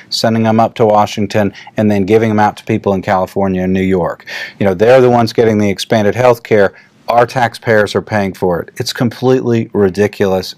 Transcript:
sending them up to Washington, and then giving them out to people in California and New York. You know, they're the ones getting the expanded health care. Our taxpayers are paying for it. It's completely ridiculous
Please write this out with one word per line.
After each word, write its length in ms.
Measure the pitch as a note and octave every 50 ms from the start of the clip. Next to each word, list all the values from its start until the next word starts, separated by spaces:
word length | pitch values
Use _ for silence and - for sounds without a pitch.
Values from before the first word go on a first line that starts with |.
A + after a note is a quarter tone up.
| - -
sending 320 | - - - A2+ A2+ A2+
them 160 | A2+ A2+ A2 A2+
up 160 | A2+ G#2+ -
to 100 | - A#2
Washington, 680 | G#2+ G#2+ G#2 G#2 - - A2 G#2 F#2+ - A2 G#2 F#2+ - - - - -
and 140 | - A2 G#2
then 140 | G#2 G2+ F#2+
giving 240 | F2+ A2 A2 A2+ A2
them 120 | G#2+ G#2+
out 160 | G#2 G#2 - -
to 60 | -
people 280 | - A2+ G#2+ - G#2
in 100 | G2 F#2+
California 600 | - G#2+ G2 F#2 F#2 - - G2 G2 F#2+ F#2 F#2
and 100 | F#2 F#2
New 100 | F#3+ -
York. 440 | C3+ - F#3+ F3+ E3 C#3+ - - - - - - - - - -
You 80 | G#2+
know, 80 | G2 F#2
they're 260 | F2 G#2+ A#2+ C3 C3
the 80 | B2+ B2
ones 220 | A#2+ A#2+ A#2 A2
getting 260 | - - A#2 A2 G#2+ G#2
the 120 | G#2 G2+
expanded 460 | F#2 - - - A#2 A2 G#2 G2+ G2
health 260 | A#2 B2+ B2 A#2 -
care. 320 | - - A2+ G#2 G2 F#2 - - _ _ _ _ _
Our 200 | - A2+ A#2+ B2
taxpayers 680 | A2+ - C3 A#2+ A2 - - - B2 A2 G#2+ G#2 F#2+ -
are 80 | G2+
paying 300 | F2 - A2 G#2 G2 F#2+
for 300 | F2+ - G2 F2+ F2 D#2+
it. 80 | - - -
It's 180 | - A#2+ - -
completely 760 | - B2+ A#2 - - B2 B2+ C3 C3 A#2+ A#2 A#2 A2+ A2 - -
ridiculous 800 | G#2 G2+ F#2+ E2+ G2 G#2 G2+ - - G#2 F#2+ F#2+ F#2 F2+ - -